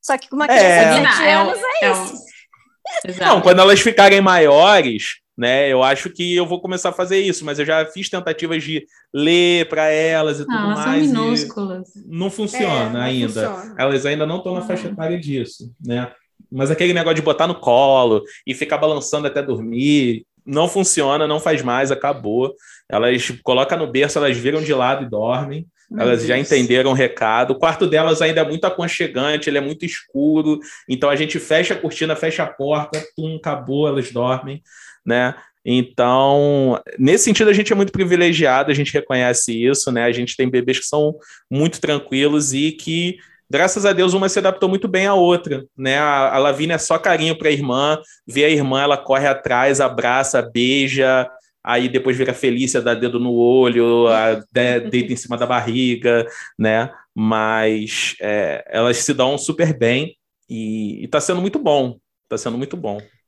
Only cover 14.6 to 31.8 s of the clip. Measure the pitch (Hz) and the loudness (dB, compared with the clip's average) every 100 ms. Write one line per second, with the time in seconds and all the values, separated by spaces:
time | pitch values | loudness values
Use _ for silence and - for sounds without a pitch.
14.6 | - - - - 160 175 147 135 110 - | -6 -8 -8 -8 -6 -6 -6 -6 -8 -12
15.6 | 120 - 120 120 123 - _ _ _ 131 | -20 -16 -8 -6 -6 -14 _ _ _ -4
16.6 | 139 160 175 175 165 156 151 151 165 175 | -2 0 0 0 0 0 0 0 0 -2
17.6 | - 120 135 135 123 107 - - - 127 | 2 4 4 4 4 2 -2 -18 -12 -8
18.6 | 147 147 151 147 - 151 147 139 139 107 | -4 -2 0 -2 -4 -4 -4 -4 -4 -6
19.6 | 110 117 139 147 127 113 - _ - 143 | -6 -2 2 2 2 -2 -8 _ -6 0
20.6 | 175 196 190 - 139 143 151 151 151 151 | 0 0 0 0 0 0 0 -2 -2 -2
21.6 | 127 123 135 135 139 135 104 113 135 135 | -2 -2 0 -2 -2 -4 -4 -2 -2 -6
22.6 | - - _ 104 117 127 123 123 - 127 | -20 -20 _ 0 0 0 -2 -8 0 0
23.6 | 135 165 147 127 143 151 143 120 123 156 | 2 -2 -2 0 0 0 0 0 -2 -2
24.6 | 151 135 123 139 127 107 110 127 139 147 | -2 0 0 -2 -4 -4 -2 -4 -6 -10
25.6 | 170 _ _ 110 117 120 117 123 143 143 | -14 _ _ -2 0 0 0 -2 2 2
26.6 | 120 123 131 131 127 - 110 113 127 131 | 4 2 2 2 0 0 0 0 0 0
27.6 | 165 156 180 151 160 156 160 160 147 160 | 0 0 0 2 2 2 2 0 -2 -2
28.6 | 190 185 170 - 165 127 143 151 151 143 | -4 -2 -6 -4 -4 -2 -2 -2 -2 -2
29.6 | 139 156 175 - - 139 147 156 156 151 | -4 -8 -10 -10 -10 -2 0 2 0 -2
30.6 | - - - 131 143 139 156 160 - 156 | -4 -20 -8 -2 0 0 -2 -6 0 0
31.6 | 175 185 | 0 -4